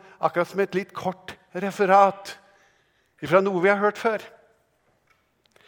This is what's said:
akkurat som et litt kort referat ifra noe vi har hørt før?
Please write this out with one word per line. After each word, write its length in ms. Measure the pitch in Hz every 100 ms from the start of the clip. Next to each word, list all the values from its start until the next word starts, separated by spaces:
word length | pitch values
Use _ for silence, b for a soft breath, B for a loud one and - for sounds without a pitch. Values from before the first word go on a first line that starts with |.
| B B
akkurat 320 | 156 170 170
som 140 | 190
et 100 | 196
litt 160 | 180 202 -
kort 400 | 185 180 - - _
referat 800 | 185 196 190 190 196 196 190 - - b b b b b b b b
ifra 220 | 143 180 196
noe 160 | 185
vi 80 | 190
har 80 | 202
hørt 240 | 208 202
før? 240 | 233 208 - - _ _ _ _ _ _ _ _ _ _ _ b